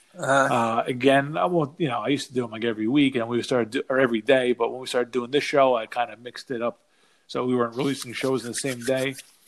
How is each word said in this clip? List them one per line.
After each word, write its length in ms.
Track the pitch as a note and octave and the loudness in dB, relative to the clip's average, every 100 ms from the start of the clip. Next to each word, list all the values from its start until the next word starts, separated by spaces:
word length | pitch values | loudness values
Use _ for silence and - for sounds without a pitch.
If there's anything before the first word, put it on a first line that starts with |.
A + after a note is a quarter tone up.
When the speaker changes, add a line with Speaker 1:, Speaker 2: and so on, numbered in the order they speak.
| _ F#3 | _ -6
Speaker 1:
Uh-huh. 360 | C3+ C#3 C3+ | 2 4 4
Speaker 2:
Uh, 300 | B2 A#2 A#2 - | 2 0 0 -2
again, 500 | B2+ C3 C#3 C#3 E3+ | 2 4 4 2 0
I 80 | F3+ | 0
won't, 340 | F3 C#3 - | 2 0 -2
you 80 | E3 | -4
know, 120 | - | -2
I 80 | - | -2
used 200 | C#3+ - | -2 -2
to 40 | |
do 100 | B2+ | -4
'em, 80 | A#2 | -4
like, 120 | A2 A#2 | -4 -4
every 220 | A2 A2 | -2 0
week, 280 | C#3+ C3+ B2 | 2 2 2
and 120 | A2+ | -2
we 140 | A#2+ | -2
started 260 | A2 B2+ A2 | 0 0 0
do-, 140 | C3 - | -4 -2
or 120 | C3 | 2
every 220 | C3 A2+ | 2 2
day. 300 | G#2+ C3 B2 | 2 4 4
But 180 | A#2 A#2 | 0 -2
when 100 | B2 | -4
we 60 | B2+ | -4
started 240 | B2 A#2+ | -2 -2
doing 200 | B2+ A#2+ | -2 -2
this 120 | C#3+ | -2
show, 320 | - D3 C3+ A#2+ | 2 4 4 4
I 100 | A2 | 0
kinda 320 | B2 A2+ G#2+ | -4 -6 -8
mixed 340 | A#2+ - - | -16 -16 -10
it 100 | A#2+ | -6
up, 180 | A#2 - _ _ _ _ - | -4 -6 _ _ _ _ -10
so 180 | C3 B2+ | -4 0
we 100 | B2+ | 2
weren't 200 | A#2 A#2 | 0 0
releasing 380 | D3 C3+ B2+ | -2 -2 -8
shows 300 | G#2+ C3 C3 | -4 0 0
in 60 | A#2 | -2
the 40 | A2 | -6
same 280 | C#3 A#2+ | -6 -4
day. 320 | A#2+ C3 C3+ C3+ - _ | -2 0 -2 -6 -14 _